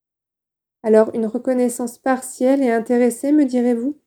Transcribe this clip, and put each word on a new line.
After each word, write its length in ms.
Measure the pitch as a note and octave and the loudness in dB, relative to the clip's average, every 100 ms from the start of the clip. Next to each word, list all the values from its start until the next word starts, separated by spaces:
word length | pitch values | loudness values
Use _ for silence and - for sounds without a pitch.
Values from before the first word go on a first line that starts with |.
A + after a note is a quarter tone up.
| _ _ _ _ _ _ _ _ | _ _ _ _ _ _ _ _
Alors, 320 | A3+ A3 A3 | 2 4 4
une 120 | A#3 A3 | 0 -4
reconnaissance 720 | A#3+ B3+ B3+ B3 A#3+ A#3+ - | -4 -2 0 0 -2 -8 -6
partielle 680 | C4+ B3+ - - B3+ C#4 | -4 -4 -4 -2 0 2
et 80 | B3+ | 0
intéressée, 600 | A3+ A3+ A#3+ A#3+ A#3 C#4 | 0 0 0 0 0 0
me 140 | D4+ C4+ | 2 2
direz-vous ? 540 | B3 A#3+ A#3 B3+ D4+ | 0 0 -2 -4 -8